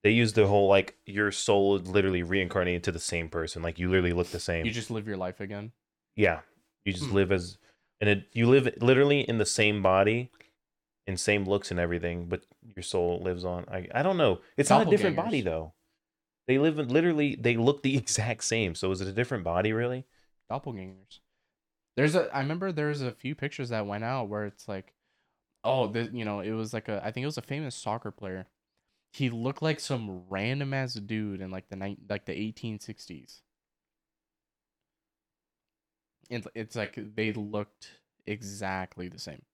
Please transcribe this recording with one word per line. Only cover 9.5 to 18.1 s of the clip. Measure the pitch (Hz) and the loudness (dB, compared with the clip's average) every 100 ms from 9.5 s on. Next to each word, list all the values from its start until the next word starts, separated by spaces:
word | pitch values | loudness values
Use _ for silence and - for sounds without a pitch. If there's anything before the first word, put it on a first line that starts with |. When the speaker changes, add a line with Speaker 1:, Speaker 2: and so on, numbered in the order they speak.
| - 107 104 | 4 4 4
Speaker 1:
body | 95 92 98 117 127 _ _ _ _ _ _ _ - | 6 6 6 4 -4 _ _ _ _ _ _ _ -8
and | 92 | -2
same | - 104 95 | 2 2 2
looks | 101 - | 0 0
and | 90 | -2
everything, | 85 85 87 87 87 | 0 0 -2 -6 -6
but | 90 _ _ 113 98 | -8 _ _ -20 -14
your | |
soul | 90 95 87 87 | -4 0 0 0
lives | 90 90 90 | -4 -4 -4
on. | 90 92 | -6 -6
I, | 92 90 | -10 -4
I | 120 | -2
don't | 170 185 | 0 2
know. | 131 90 - - | 2 2 -4 -2
It's | 143 | 4
not | - 190 | 6 6
a | |
different | 202 196 147 | 4 4 0
body, | 208 160 | -2 -2
Speaker 2:
Doppelgangers. | |
Speaker 1:
though. | 92 80 80 _ _ _ _ _ _ _ - | -2 -4 -6 _ _ _ _ _ _ _ 0
They | 135 | 4
live | 156 151 | 4 0
in, | 131 | 2
literally, | 143 175 151 143 - | 2 4 2 0 0
they | 117 117 | 0 4
look | 120 143 | 2 2
the | 131 135 | 0 0
<laughs> | |
exact | - | 0